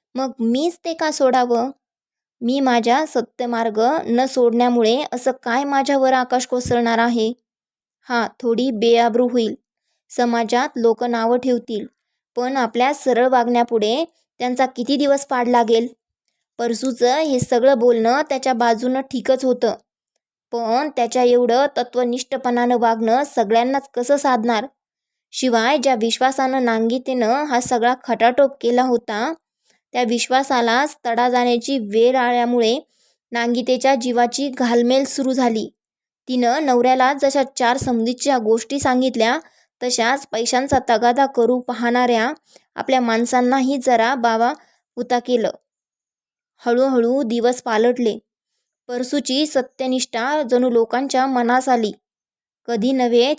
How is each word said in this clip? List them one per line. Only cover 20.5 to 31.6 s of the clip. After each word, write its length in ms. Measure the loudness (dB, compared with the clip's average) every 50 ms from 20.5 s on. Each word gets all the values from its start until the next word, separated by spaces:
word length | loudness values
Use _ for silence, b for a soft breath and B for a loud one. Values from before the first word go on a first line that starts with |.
पण 380 | -8 -6 -2 0 0 0 0 -2
त्याच्या 340 | -2 -2 -2 0 0 2 4
एवढं 420 | 4 4 4 4 4 4 2 2 2 0 -2
तत्वनिष्ठपणानं 1000 | -4 -2 -2 -2 -2 -2 -2 -4 -6 -8 -8 -4 -4 -2 0 0 0 0 2 2
वागणं 460 | 2 2 0 0 0 0 0 0 0
सगळ्यांनाच 680 | -2 -2 -2 -2 2 2 2 2 0 -2 -4 -6 -6 -6
कसं 240 | -6 -2 0 0 0
साधणार? 500 | 2 0 0 0 0 0 0 -2 -2 -6 -12 _ _ _ _ _ _ _ _ _ _ _
शिवाय 460 | -8 -4 -2 0 2 2 2 2 0 2
ज्या 180 | 2 0 0
विश्वासानं 720 | 2 0 -2 -2 0 0 0 0 0 -2 0 0 0 0
नांगितेनं 800 | 0 0 0 0 0 -2 -4 -4 -4 -4 -2 0 0 0 0 -2
हा 160 | -2 -2 -2
सगळा 340 | 0 0 -2 0 0 0 0 -2 -4
खटाटोप 480 | -6 -2 0 2 2 4 4 2 2 0 -2
केला 220 | -2 0 0 2 2
होता, 500 | 2 0 -2 -2 -4 -6 -4 -4 -4 -6 -8 _ _ _ _ _ _ _ _ _ _
त्या 120 | -4 -4 -2
विश्वासालाच 960 | 0 -2 -2 -2 0 0 0 0 0 0 0 0 0 0 0 0 -2 -6 -8 -6
तडा 240 | -4 -2 0 0 2
जाण्याची 480 | 2 2 2 2 0 0